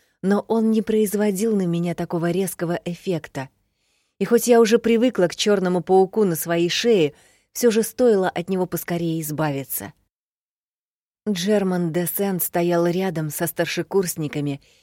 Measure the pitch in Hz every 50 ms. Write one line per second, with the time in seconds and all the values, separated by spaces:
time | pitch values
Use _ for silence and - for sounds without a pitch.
0 | _ _ _ _ - 190 202 202 - - 226 226 220 220 220 220 214 - 220 214
1 | 214 196 - 202 208 208 196 185 220 233 220 196 185 175 170 170 175 175 165 -
2 | 175 165 - 170 165 170 170 185 196 175 - - 175 165 175 - - 175 175 -
3 | - 196 180 156 - - - 139 131 - _ _ _ _ _ _ _ _ _ _
4 | _ _ _ - 196 - 233 233 - 233 240 233 233 196 226 233 - 233 233 226
5 | 240 254 220 - 180 165 - - - 214 202 190 185 180 180 180 165 - 190 190
6 | 190 185 - 220 214 185 165 151 - 165 170 170 170 175 - - - 240 226 190
7 | 156 143 - _ _ _ _ _ _ _ - - 247 240 202 226 220 - - -
8 | 254 240 214 190 185 180 - - 175 - 190 185 185 175 - 165 - - 175 170
9 | 170 165 160 165 160 151 156 143 156 151 139 139 135 - - - - 196 - _
10 | _ _ _ _ _ _ _ _ _ _ _ _ _ _ _ _ _ _ _ _
11 | _ _ _ _ - 214 208 175 175 208 214 208 196 185 180 180 175 165 156 175
12 | 175 165 - - 202 196 190 170 - - - 180 170 175 175 170 170 175 170 185
13 | 190 190 160 160 156 151 - - 175 165 - - 170 156 - 180 160 - - 196
14 | 185 165 - - 156 147 - 147 143 143 139 139 _ _ _ _